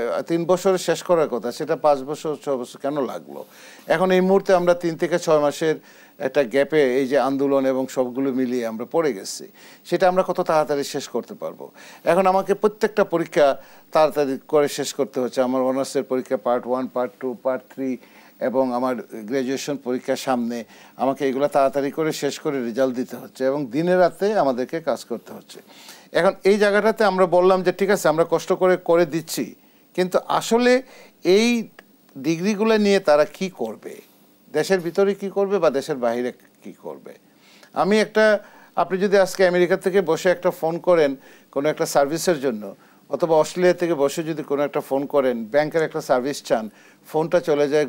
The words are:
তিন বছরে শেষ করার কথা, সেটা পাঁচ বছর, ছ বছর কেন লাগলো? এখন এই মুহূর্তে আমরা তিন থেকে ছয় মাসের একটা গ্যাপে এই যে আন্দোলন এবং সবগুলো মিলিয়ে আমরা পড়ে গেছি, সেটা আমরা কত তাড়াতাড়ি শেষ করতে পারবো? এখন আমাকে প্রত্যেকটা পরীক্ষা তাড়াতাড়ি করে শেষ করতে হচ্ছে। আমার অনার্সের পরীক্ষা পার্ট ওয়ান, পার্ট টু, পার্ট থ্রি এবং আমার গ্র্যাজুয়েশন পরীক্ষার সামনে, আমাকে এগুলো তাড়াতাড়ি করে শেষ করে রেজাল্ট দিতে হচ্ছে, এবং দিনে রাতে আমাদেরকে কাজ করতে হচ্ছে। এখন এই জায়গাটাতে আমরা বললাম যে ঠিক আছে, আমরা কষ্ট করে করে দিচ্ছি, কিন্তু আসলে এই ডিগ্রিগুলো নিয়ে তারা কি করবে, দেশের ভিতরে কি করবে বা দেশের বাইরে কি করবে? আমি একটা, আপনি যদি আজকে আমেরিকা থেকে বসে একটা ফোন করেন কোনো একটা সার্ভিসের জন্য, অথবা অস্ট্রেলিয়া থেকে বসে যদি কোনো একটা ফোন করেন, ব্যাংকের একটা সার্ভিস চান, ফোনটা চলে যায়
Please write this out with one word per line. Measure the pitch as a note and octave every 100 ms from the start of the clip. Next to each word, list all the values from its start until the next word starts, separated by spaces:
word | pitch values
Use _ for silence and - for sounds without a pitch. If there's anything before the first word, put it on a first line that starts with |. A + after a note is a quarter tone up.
| A#2 F2 -
তিন | E3+ E3
বছরে | F3+ G3 F#3 -
শেষ | D#3+ -
করার | E3+ C3+
কথা, | A#2+ A#2 -
সেটা | D3 D#3+
পাঁচ | D3+ C#3+ C3
বছর, | D3 D#3+ C#3+
ছ | - C3+
বছর | A#2+ -
কেন | C#3 D3 A#2+
লাগলো? | F#2 C#2 C#2+ - - - - -
এখন | D#3+ F#3 F#3
এই | F#3
মুহূর্তে | G3 G3 F#3
আমরা | F3 F3
তিন | F3 D#3+
থেকে | E3+ E3+
ছয় | F3 D#3
মাসের | D3 C#3 D#3+ D3+ - - - - C#3
একটা | D3 B2+
গ্যাপে | C3+ C#3 D#3 C3+ B2+
এই | C3
যে | C#3 B2+
আন্দোলন | C3+ C#3 C#3 C3+
এবং | C3 C3 -
সবগুলো | B2 A#2+ C#3 B2+
মিলিয়ে | B2+ B2+ A2+
আমরা | A2 A#2+
পড়ে | E3 D#3 G2
গেছি, | G2 - - - - - -
সেটা | F3 F#3
আমরা | F#3 F#3
কত | F3+ F3
তাড়াতাড়ি | D#3 D3+ C#3+ C#3
শেষ | C#3+ -
করতে | A#2+ A2 G#2
পারবো? | D#2+ - C#2+ - - - -
এখন | E3+ F#3+
আমাকে | F#3+ F#3+ G3
প্রত্যেকটা | G#3 G3+ G#3+ G#3+ G3
পরীক্ষা | E3+ E3 F3 C#3+ C3 - - -
তাড়াতাড়ি | D#3+ D#3 D3 C#3+ C3+ -
করে | D3+ D3 D3
শেষ | C3+ -
করতে | C3 -
হচ্ছে। | B2 C3+ B2
আমার | C3 C3
অনার্সের | C3 C3 C#3+ -
পরীক্ষা | B2+ B2 C3 B2
পার্ট | A#2+ B2+
ওয়ান, | B2+ B2+
পার্ট | B2 B2 -
টু, | C3 A#2+
পার্ট | C3 B2+ -
থ্রি | - C3+ B2 - - - - B2+
এবং | B2 C3 B2
আমার | B2+ A#2+ - A2+ G#2+
গ্র্যাজুয়েশন | C3+ B2+ C3+ - C#3 B2
পরীক্ষার | B2+ - C3 -
সামনে, | B2+ A#2 A#2+ A2 - - -
আমাকে | B2+ C3+ C#3
এগুলো | C3 C#3+ D3
তাড়াতাড়ি | C3+ C#3+ C#3 C3+
করে | D#3 C#3+
শেষ | C#3+ -
করে | D#3 C#3 A#2+
রেজাল্ট | A2+ C3+ B2
দিতে | B2 A#2
হচ্ছে, | B2+ - C3
এবং | C#3+ C3+
দিনে | C3 F3 F3+
রাতে | F3 E3+ G3 G#3
আমাদেরকে | C#3 B2 B2+ E3 D#3
কাজ | A2+ -
করতে | A2+ - G#2+
হচ্ছে। | - - - - - - - D3+
এখন | F3+ F#3 F#3+
এই | G#3
জায়গাটাতে | G#3 G3+ G#3 G#3+ G#3+
আমরা | F#3 F#3 F3+
বললাম | F#3 F#3+ F3+
যে | F3
ঠিক | G3
আছে, | G3 E3+
আমরা | D#3 E3
কষ্ট | E3 - F3+
করে | F#3 F3+ -
করে | E3+ E3+
দিচ্ছি, | E3 D#3 - A2 - _ _ _ -
কিন্তু | F3+ - - D#3+
আসলে | - A3+ B3 B3+ C4 - - _ E3 F#3+
এই | A#3 A#3+ G#3 _ - _ _ C#3 C3+
ডিগ্রিগুলো | E3 F#3+ G3+ A3 A3 G#3
নিয়ে | G3 F#3+
তারা | D3 D3 -
কি | F#3+ -
করবে, | A2+ G#2+ - - - _ _ _ _ D3
দেশের | D3+ F#3+ E3+
ভিতরে | E3+ G3+ G3
কি | G3 F#3
করবে | G3 G3
বা | E3 C3+
দেশের | C3+ C#3 A#2+
বাইরে | A#2+ B2 - _ _
কি | - E2+
করবে? | E2 C#2 - - _ _ _ - - -
আমি | E3+ G#3+
একটা, | G#3+ G#3+ G#3+ G#3 - - - -
আপনি | F3 F#3
যদি | G3+ G3
আজকে | F#3 - F3+
আমেরিকা | F3 F3 F#3
থেকে | G3 F#3+ E3
বসে | D#3 F#3 F3
একটা | F3+ -
ফোন | D#3+ E3 F3+
করেন | F3 C#3+ C3+ - - _
কোনো | C#3 D3
একটা | D3+ D#3+
সার্ভিসের | D#3 C#3+ D#3+ D#3+ D#3+
জন্য, | C3 A2 G2+ - _ _ -
অথবা | C#3 E3+ D#3+
অস্ট্রেলিয়া | D#3 F3+ F3+ F3
থেকে | E3+ D#3+
বসে | C#3 C#3 D#3+
যদি | D#3 C#3+
কোনো | C#3+ C#3+
একটা | D3 C#3
ফোন | C3+ C#3+
করেন, | C#3+ C3 A#2+ A2
ব্যাংকের | C#3+ D3+ D#3+ D#3
একটা | D#3+ -
সার্ভিস | C3 B2+ C#3+ -
চান, | B2+ A2 - - _ -
ফোনটা | D#3 E3 F3 -
চলে | D3 D3
যায় | D3+